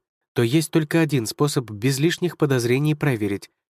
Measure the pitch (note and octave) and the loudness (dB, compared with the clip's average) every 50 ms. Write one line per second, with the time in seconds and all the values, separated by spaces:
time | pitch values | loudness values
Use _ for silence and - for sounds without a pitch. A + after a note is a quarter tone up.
0 | _ _ _ _ _ _ _ C3 A#2+ A#2 C3 E3 D#3 - - D#3+ D#3 - - E3 | _ _ _ _ _ _ _ 0 0 2 2 0 0 2 0 0 0 2 2 0
1 | D#3+ D3 D3 B2+ G#2+ - - - D3 C#3+ - D3 A#2+ G#2+ G#2+ G2+ A#2 C3+ C3+ B2+ | 2 2 0 -2 -2 -4 -2 -2 -2 0 0 -4 -6 -6 -8 -4 -2 -2 0 2
2 | D3 F3 E3+ - F3+ E3+ - - E3 C#3+ C3 B2 A#2 A#2+ B2 C3+ D3 D#3 D3+ D3 | 0 0 0 0 -4 -6 -2 -2 0 0 2 0 2 2 0 2 2 0 0 0
3 | D3 C#3+ B2 G#2+ G#2+ G2 G2+ F#2+ - - _ _ _ _ | 0 -2 0 0 -2 -4 -4 -6 -8 -16 _ _ _ _